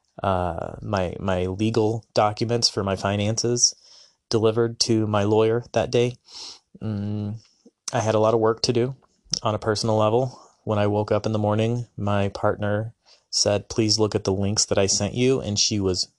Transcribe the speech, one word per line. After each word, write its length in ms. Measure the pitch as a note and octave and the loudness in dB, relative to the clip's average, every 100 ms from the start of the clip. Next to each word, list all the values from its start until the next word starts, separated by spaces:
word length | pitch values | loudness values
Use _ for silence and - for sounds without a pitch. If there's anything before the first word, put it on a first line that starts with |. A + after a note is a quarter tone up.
| _ - | _ -6
uh, 540 | G2 F#2 F2+ E2 G1+ - | -2 0 -2 -4 -8 -10
my, 340 | A2 G2+ F2+ - | -4 -2 -2 -4
my 280 | G2 F#2 F#2 | -2 -2 -2
legal 580 | F#2+ A2 A2+ G#2+ A2+ - | -2 0 2 0 -2 -4
documents 540 | - G#2+ G#2+ A2+ A#2 A#2 | 0 0 0 -2 0 0
for 160 | - | 0
my 120 | G2 F#2+ | -2 -2
finances 800 | G2 G#2 G#2 A2+ A#2 A#2+ - - _ - - _ - | -2 0 0 0 -2 0 0 -2 _ -20 -20 _ -2
delivered 480 | A2+ A2 A2 A#2 A#2 | 2 2 2 0 0
to 260 | - A2+ G#2+ | 0 2 2
my 180 | G#2+ | 2
lawyer 400 | G2+ G#2+ A2+ A#2 A#2+ | 2 4 4 2 0
that 180 | A2+ A2+ | -2 0
day. 240 | B2 B2 B2 _ - - - _ - | 2 0 -2 _ -18 -18 -20 _ -12
Mm, 580 | A2 G2+ G2+ G#2 G#2 A2 _ _ - _ - | -6 -4 -4 -4 -6 -8 _ _ -20 _ -6
I 80 | B2 | -4
had 140 | A2 | 0
a 40 | G#2+ | 2
lot 160 | A2 | 4
of 60 | A2+ | 4
work 220 | A2 A2+ | 2 2
to 100 | - | 0
do 220 | A#2 B2 C3+ _ _ - - | 0 0 -4 _ _ -10 -4
on 120 | A2+ | -2
a 40 | G#2+ | -2
personal 380 | - G#2 A#2 A2 | 0 -2 2 2
level. 440 | G#2+ A#2 C3 - - _ | 4 2 0 -6 -20 _
When 140 | - G#2 | -4 0
I 80 | G#2 | 2
woke 240 | G#2 G#2 | 0 0
up 140 | G#2 A2 | 0 0
in 60 | |
the 60 | G#2+ | -2
morning, 480 | G#2 G#2+ A2+ A#2+ A#2+ - | 0 0 0 -2 -6 -6
my 320 | G#2 G2+ G2+ | -2 0 -2
partner 680 | - G#2 G2 G2+ G#2 A2+ - _ _ _ | 0 -2 0 -2 -2 -4 -10 _ _ _
said, 380 | - G#2 G2+ - | -2 0 0 -2
"Please 300 | - A2 G#2+ | -2 0 2
look 160 | G#2 | 2
at 100 | G#2 | 0
the 80 | G2+ | -2
links 340 | F#2+ G2+ G#2+ - | 0 0 -2 0
that 120 | G2+ | 2
I 80 | G2 | 2
sent 280 | - G2+ | 0 -2
you," 260 | A#2+ B2 C3+ | 0 0 0
and 180 | G2 G2+ | -2 -2
she 220 | - G#2+ | 0 0
was 280 | F#2+ F#2 - | 0 -2 -4